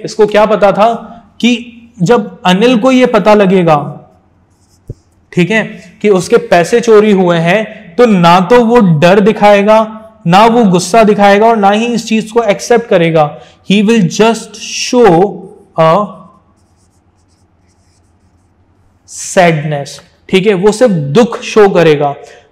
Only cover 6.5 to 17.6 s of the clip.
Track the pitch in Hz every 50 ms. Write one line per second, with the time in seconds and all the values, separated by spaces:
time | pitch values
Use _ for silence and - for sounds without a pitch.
6.5 | 196 175 170 - 240 240 - 226 220 208 214 214 202 190 190 170 170 165 165 170
7.5 | 185 214 208 - - - - - - - 247 233 208 180 175 170 175 185 185 180
8.5 | 247 247 233 220 240 240 208 180 160 143 170 175 190 214 190 226 214 - 208 208
9.5 | 208 202 196 214 214 220 220 220 - - - - _ _ - 170 175 196 220 233
10.5 | 226 240 233 190 175 175 175 - - 233 220 208 208 208 202 202 202 202 220 226
11.5 | 233 220 196 196 208 214 233 240 240 220 233 - 220 220 202 220 - 233 233 208
12.5 | 190 - - - 240 233 233 - 208 180 170 165 160 160 147 147 - - - _
13.5 | _ _ _ - 190 214 208 214 233 226 180 156 - - 208 226 226 226 - -
14.5 | - - - - - - - - 254 247 240 202 165 165 196 202 - - - -
15.5 | - - _ _ _ - 160 160 165 196 208 185 - - - - _ _ _ _
16.5 | _ _ _ _ _ _ _ _ _ _ _ _ _ _ _ _ _ _ _ _
17.5 | _ _